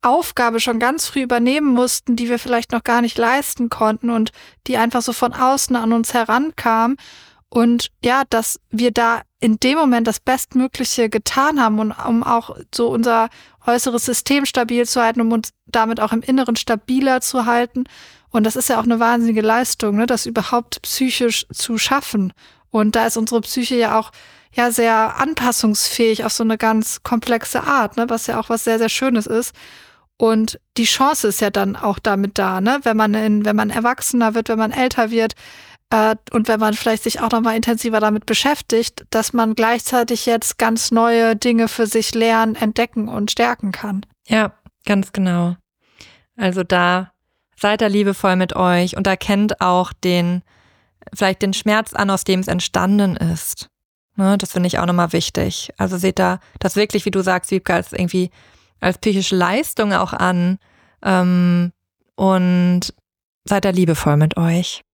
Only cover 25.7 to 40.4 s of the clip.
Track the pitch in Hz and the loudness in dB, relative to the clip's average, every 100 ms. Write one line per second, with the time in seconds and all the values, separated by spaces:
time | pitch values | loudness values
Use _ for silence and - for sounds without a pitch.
25.7 | 208 - - 226 220 226 - 226 220 226 | 0 -2 0 0 2 -2 -2 -2 0 2
26.7 | 220 220 - - 240 240 233 233 247 - | 0 -2 -8 -4 -4 0 -2 -2 -6 0
27.7 | 285 208 - 233 226 - 226 220 226 - | 0 0 -2 -2 -2 -4 -4 -2 -4 0
28.7 | 226 226 - 269 233 208 226 240 - - | 0 0 0 0 0 0 -4 -4 -10 -20
29.7 | - - _ _ _ 220 220 220 - _ | -20 -20 _ _ _ 2 2 0 -6 _
30.7 | - 226 - 269 311 214 196 208 202 196 | -2 0 2 0 2 -2 0 -2 0 -2
31.7 | 196 220 196 - 196 202 - 190 185 196 | -2 -4 -2 0 0 0 -2 -2 0 0
32.7 | 277 262 220 214 208 214 208 208 208 214 | 0 0 0 2 0 2 0 2 0 0
33.7 | 214 233 254 - 247 226 226 226 220 220 | 0 -2 -2 -2 0 2 0 -2 -2 -2
34.7 | 220 254 247 220 226 220 - - - - | 0 -2 0 0 0 -2 -4 -20 -20 -20
35.7 | - _ 226 214 220 - 240 220 220 214 | -20 _ 0 2 0 -2 -4 0 0 0
36.7 | 214 240 220 - - 226 226 226 226 233 | 0 -2 -2 -2 -4 -2 0 0 0 -2
37.7 | 226 240 220 214 214 - 220 277 294 - | -2 0 0 0 0 -2 0 0 -2 0
38.7 | 226 233 - - 226 220 240 220 220 226 | 0 0 -8 -4 -2 -2 0 0 0 0
39.7 | 240 - 254 240 233 - 233 | 0 0 -2 0 -2 0 -2